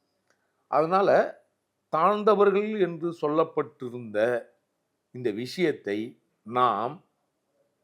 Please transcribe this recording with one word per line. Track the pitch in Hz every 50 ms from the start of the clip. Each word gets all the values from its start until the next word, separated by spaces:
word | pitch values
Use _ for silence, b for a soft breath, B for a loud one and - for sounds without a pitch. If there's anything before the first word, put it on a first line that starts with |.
| _ _ _ _ _ _ _ _ _ _ _ _ _
அதனால | _ - 147 156 160 185 196 202 156 127 180 - - - - _ _ _ _ _ _ _ _ _ _
தாழ்ந்தவர்கள் | - 156 170 190 208 214 208 220 208 196 202 202 185 202 208 214 214 214
என்று | 185 170 170 156 165 170 160 -
சொல்லப்பட்டிருந்த | 156 147 151 165 160 160 - 156 147 - - _ 131 120 117 123 120 110 104 104 110 120 123 117 - - _ _ _ _ _ _ _ _ _ _ _ _
இந்த | - 127 120 113
விஷயத்தை | 98 110 131 127 - 185 175 151 - - - 98 101 107 113 127 - _ _ _ _ _
நாம் | _ 107 120 123 127 120 104 98 113 135 156 185 _ _ _ _ _ _ _ _ _ _ _ _ _ _ _ _